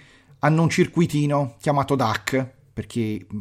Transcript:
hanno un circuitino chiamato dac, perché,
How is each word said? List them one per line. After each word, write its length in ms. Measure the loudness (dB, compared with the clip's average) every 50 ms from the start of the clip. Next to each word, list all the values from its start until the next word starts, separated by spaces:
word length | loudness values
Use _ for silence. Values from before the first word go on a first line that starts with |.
| -20 _ _ _ _ _ -10 -2
hanno 220 | 0 2 4 4 2
un 60 | 2
circuitino 840 | 4 2 0 2 2 0 0 2 2 0 0 0 0 0 -2 -2 -6 _
chiamato 340 | -2 -2 0 0 0 0 0
dac, 500 | 0 0 0 -2 -2 -4 -4 -2 -2 -4 -4 -10 _ _ _ -12
perché, 520 | -12 -12 -8 -6 -4 -4 -4 -4 -8 -10 -12 -12 -14